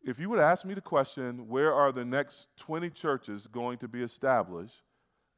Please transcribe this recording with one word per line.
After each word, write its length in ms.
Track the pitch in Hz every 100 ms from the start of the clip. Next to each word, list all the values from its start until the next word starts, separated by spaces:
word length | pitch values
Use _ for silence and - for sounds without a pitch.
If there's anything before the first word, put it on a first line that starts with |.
If 160 | 131 120
you 100 | 180
would 100 | 226
ask 260 | 156 180 190
me 80 |
the 80 | 196
question, 680 | - 156 135 - 127 120 110
"Where 260 | 127 156
are 200 | 139 143
the 100 | 127
next 460 | 120 135 139 - - -
twenty 320 | - 156 175
churches 580 | - 160 135 - 104 104
going 300 | 117 120 123
to 100 | 123
be 160 | 120
established 800 | 120 - 135 123 90 87 101 _ _ _ _ _ _